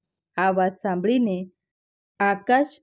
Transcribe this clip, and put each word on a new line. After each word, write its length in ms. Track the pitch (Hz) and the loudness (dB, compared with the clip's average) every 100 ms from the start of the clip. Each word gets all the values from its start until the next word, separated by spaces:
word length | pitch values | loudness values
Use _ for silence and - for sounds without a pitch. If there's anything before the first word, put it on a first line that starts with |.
| _ _ _ - | _ _ _ -2
આ 140 | 190 | 0
વાત 260 | 190 185 190 | 2 0 -2
સાંભળીને 680 | 202 180 196 254 226 185 185 _ _ _ _ _ _ - | -4 -2 0 0 0 -4 -8 _ _ _ _ _ _ -2
આકાશ 460 | 202 196 - 254 294 - | -2 0 0 0 0 -6